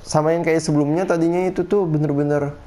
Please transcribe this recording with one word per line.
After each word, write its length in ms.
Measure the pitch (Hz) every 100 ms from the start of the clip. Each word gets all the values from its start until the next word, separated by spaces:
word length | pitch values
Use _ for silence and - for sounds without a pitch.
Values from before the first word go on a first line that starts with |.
sama 320 | - 151 156
yang 80 | 170
kayak 200 | 165 160
sebelumnya, 440 | 160 147 147 165 190
tadinya 320 | 170 165 175 185
itu 160 | 185
tuh 240 | 175 202 175
bener-bener 640 | 151 151 143 147 147 143 -